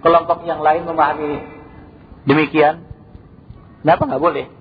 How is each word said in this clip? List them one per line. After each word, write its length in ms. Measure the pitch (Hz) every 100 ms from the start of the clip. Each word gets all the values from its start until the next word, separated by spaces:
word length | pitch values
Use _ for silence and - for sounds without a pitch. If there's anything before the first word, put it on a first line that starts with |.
kelompok 400 | 165 170 165 170 170
yang 160 | 156 151
lain 240 | 160 170
memahami 560 | 165 147 151 147 143 - - - - - - - - -
demikian. 640 | 147 147 156 151 170 170 - - - - - - - - - 156
Kenapa 240 | 175 294
nggak 120 | 139
boleh? 240 | 170 151 131 -